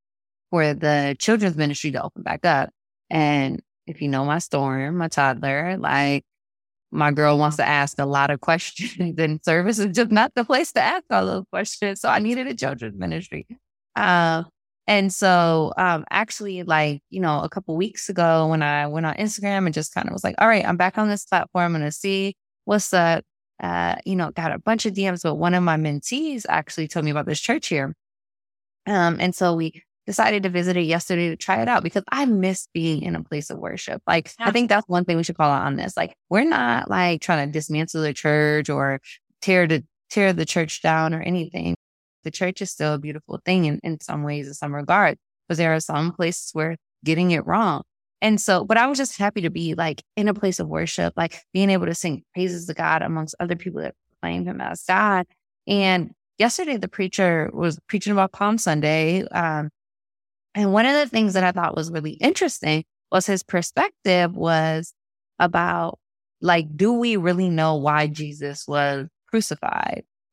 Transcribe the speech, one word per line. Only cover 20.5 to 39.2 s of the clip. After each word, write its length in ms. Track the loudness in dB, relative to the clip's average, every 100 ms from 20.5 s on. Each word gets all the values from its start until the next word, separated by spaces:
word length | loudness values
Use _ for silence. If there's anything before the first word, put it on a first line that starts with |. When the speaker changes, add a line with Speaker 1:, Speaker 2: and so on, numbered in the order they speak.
| 2 2
Speaker 1:
I'm 100 | 0
back 200 | 0 0
on 120 | -2
this 160 | -2 -2
platform. 400 | -2 0 -2 0
I'm 60 | 0
gonna 100 | -4
see 440 | -4 -2 -2 -2 -6 _ _ -2
what's 280 | 0 2
up." 300 | 4 4 2 -4 _ _ -10
Uh, 320 | -4 0 0 -2 -2
you 100 | -2
know, 140 | -2
got 200 | -4 -4
a 60 | -2
bunch 260 | -2 -2 -2
of 60 | -2
D 140 | -2
Ms, 140 | -2
but 120 | -2 0
one 180 | 2 4
of 80 |
my 140 | 4 2
mentees 680 | 0 -2 -4 -4 -4 -6 -2
actually 380 | -2 -2 -6 -4
told 160 | -2 -2
me 60 |
about 140 | -2 -2
this 120 | -2
church 260 | -2 -2 -2
here. 260 | -2 -4 -8 _ _ _ _ _ _ _ _ -2
Um, 300 | 2 2 2
and 140 | -2 0
so 200 | 2 2
we 280 | -2 -8 _ _ -6
decided 360 | 0 2 2
to 60 | 0
visit 280 | 0 0 0
it 60 |
yesterday 460 | 0 0 0 -2 -2
to 80 | -2
try 240 | -2 0
it 60 | 2
out 140 | 0
because 200 | 0 -4 -2
I 140 | 0 2
miss 420 | 2 2 -2 -6
being 300 | -4 -2 -2
in 120 | -4 -6
a 80 |
place 260 | -6 -8 -8
of 80 | -8
worship. 420 | -8 -8 -8 -6 0
Like, 260 | 0 -2 -6
I 60 | 0
Speaker 2:
Yeah. 40 |
Speaker 1:
think 160 | 2 2
that's 180 | 2 2
one 160 | 0 2
thing 120 | 0
we 60 |
should 140 | 0 0
call 140 | 2
out 160 | 2 0
on 100 | -4
this. 200 | -4 -4
Like, 180 | -6 -6 -2
we're 160 | 2 2
not, 440 | 2 2 0 0
like, 320 | 0 0 0
trying 260 | 0 -2 -2
to 40 |
dismantle 480 | -4 -4 -2 -2 -2
the 100 | -4
church 560 | -2 2 4 4 2 0
or 320 | -2 -2 -4 -8 -20